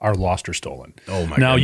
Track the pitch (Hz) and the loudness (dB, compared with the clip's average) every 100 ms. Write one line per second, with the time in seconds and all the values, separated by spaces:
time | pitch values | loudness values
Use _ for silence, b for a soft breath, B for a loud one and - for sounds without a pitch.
0 | 107 98 92 92 - 82 - 65 - - | -2 0 0 -2 -4 -8 -8 -12 -16 -16
1 | - 95 82 78 127 131 | -6 -4 -2 2 4 6